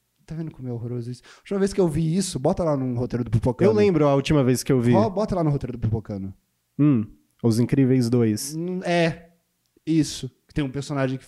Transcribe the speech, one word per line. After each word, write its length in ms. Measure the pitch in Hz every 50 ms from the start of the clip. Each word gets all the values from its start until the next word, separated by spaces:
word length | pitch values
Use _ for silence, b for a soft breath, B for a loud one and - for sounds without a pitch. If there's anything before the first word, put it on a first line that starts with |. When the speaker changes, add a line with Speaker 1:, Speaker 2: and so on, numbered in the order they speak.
| _ _ _ _ _
Speaker 1:
tá 80 | - 160
vendo 160 | 156 165 156
como 180 | - - 127 127
é 40 | 120
horroroso 380 | 117 117 117 123 123 117 120
isso? 120 | 123 - -
A 140 | - - -
última 180 | _ - 202 196
vez 140 | 196 196 196
que 60 | 202
eu 80 | 190 170
vi 260 | 143 160 165 160 160
isso, 220 | 196 185 - - 151
bota 240 | 131 151 190 - 180
lá 100 | 160 147
no 180 | 135 131 127 123 120
roteiro 260 | 127 113 - 120 120
do 60 | 117
Pipocano. 400 | 110 117 - 127 120 - 170 202
Speaker 2:
Eu 40 | 214
lembro 320 | 208 208 202 180 151 151
a 80 | 143 139
última 280 | 139 131 - 160 147 131
vez 180 | 123 131 120 -
que 100 | - 143
eu 80 | 127
vi. 120 | 117 120 123
Speaker 1:
Ó, 140 | 185 214 220
bota 240 | 185 196 220 208 208
lá 100 | 180 170
no 60 | 151
roteiro 220 | 143 139 - 123 120
do 60 | 117
Pipocano. 540 | 113 110 107 113 - - 107 98 95 95 98 _ _ _ _ _ _ _ _ -
Speaker 2:
Hum, 280 | 143 151 143 113 104 - - _ _ _ _ _ -
Os 160 | 120 110 113
Incríveis 500 | 123 110 - 135 135 123 131 131 120 113
dois. 440 | 123 123 117 110 104 107 135 139 151
Speaker 1:
Hum, 240 | 160 170 180 185 185 190
é, 460 | 175 170 175 165 165 165 - - - _ _ _ _ _ _ _ _ _ _ _
isso. 440 | - 160 160 147 - - - - 123 - _ _ _ -
Tem 100 | - 147
um 80 | 131
personagem 480 | 123 143 139 - 151 139 135 131 131 127
que, 60 | -